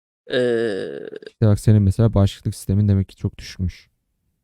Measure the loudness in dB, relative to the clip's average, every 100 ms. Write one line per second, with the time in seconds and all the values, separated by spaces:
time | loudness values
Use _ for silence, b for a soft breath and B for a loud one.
0 | _ _ -6 -2 0 0 -2 -4 -8 -12
1 | -14 -16 -16 -2 2 2 4 4 4 2
2 | 2 4 0 0 -10 -8 -2 0 2 2
3 | -2 -6 -10 -10 -16 -8 -8 -8 _ _
4 | _ _ _ _